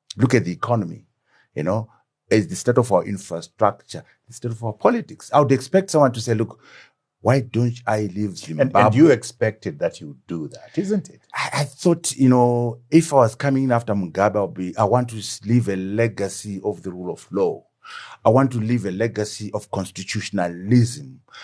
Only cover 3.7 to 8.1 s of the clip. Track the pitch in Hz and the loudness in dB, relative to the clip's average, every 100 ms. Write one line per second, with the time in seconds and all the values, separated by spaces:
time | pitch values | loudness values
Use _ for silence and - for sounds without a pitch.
3.7 | - - 85 - _ _ - 120 113 117 | 0 -10 -16 -18 _ _ -12 -10 -6 -8
4.7 | - 220 240 - 156 - 139 123 127 131 | 0 0 0 -4 -16 -2 2 4 2 2
5.7 | 190 190 156 135 117 120 110 107 - _ | -2 2 2 2 2 -2 -2 -4 -8 _
6.7 | - - _ _ _ 107 135 117 113 120 | -20 -20 _ _ _ 0 0 0 -2 -2
7.7 | 120 - 98 104 | -2 -4 -4 -4